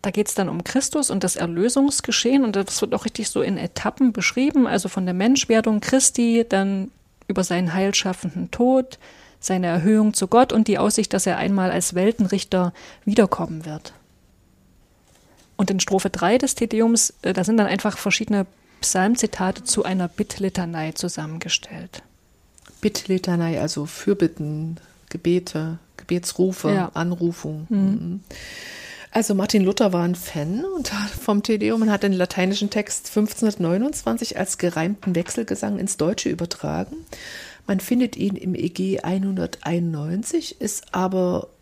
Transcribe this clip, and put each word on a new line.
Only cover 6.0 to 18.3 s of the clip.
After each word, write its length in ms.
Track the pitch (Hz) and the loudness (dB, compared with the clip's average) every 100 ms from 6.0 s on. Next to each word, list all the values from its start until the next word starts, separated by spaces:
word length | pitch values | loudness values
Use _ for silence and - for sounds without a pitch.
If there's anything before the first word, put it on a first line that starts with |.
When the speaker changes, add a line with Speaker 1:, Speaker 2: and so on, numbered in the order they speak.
| - - 233 233 226 | 2 2 2 4 2
Speaker 1:
dann 420 | 196 196 196 190 _ _ _ _ | 2 2 -2 -4 _ _ _ _
über 180 | 196 | -2
seinen 300 | 185 175 180 | 0 0 0
heilschaffenden 760 | 180 196 202 190 185 180 175 175 | 0 0 0 -2 -4 -6 -6 -8
Tod, 480 | - 240 262 262 - - - - _ | 2 4 4 2 -10 -20 -20 -20 _
seine 280 | - 190 175 | -2 0 2
Erhöhung 480 | 170 170 214 214 | 2 4 6 4
zu 140 | - 190 | 2 4
Gott 260 | 233 262 | 6 6
und 120 | 226 220 | 4 4
die 120 | 196 | 4
Aussicht, 340 | 202 - 196 | 2 2 0
dass 140 | 196 190 | 0 0
er 100 | - | 0
einmal 340 | 185 196 185 | 0 2 2
als 240 | 170 175 | 0 -2
Weltenrichter 760 | 175 196 233 196 196 - 185 180 - - - | 2 2 2 2 0 0 0 0 -2 -20 -6
wiederkommen 600 | - 214 202 - 170 160 156 | 0 4 4 2 -2 -6 -10
wird. 260 | 151 - - _ _ _ _ _ _ _ _ _ _ _ _ _ _ _ - | -12 -14 -20 _ _ _ _ _ _ _ _ _ _ _ _ _ _ _ -2
Und 120 | 196 | 0
in 100 | 190 | 0
Strophe 280 | - 190 190 | 2 0 0
drei 300 | - 175 247 | 0 2 2
des 160 | 269 | 2
Te 140 | - 226 | 0 0
Deums, 440 | 220 226 233 - - | 2 4 4 2 -2
äh, 120 | - | -2
da 100 | 185 | 0
sind 140 | 185 220 | 2 4
dann 80 | 202 | 4
einfach 320 | 190 214 - | 2 -2 -2
verschiedene 480 | 202 - 220 | -2 -2 0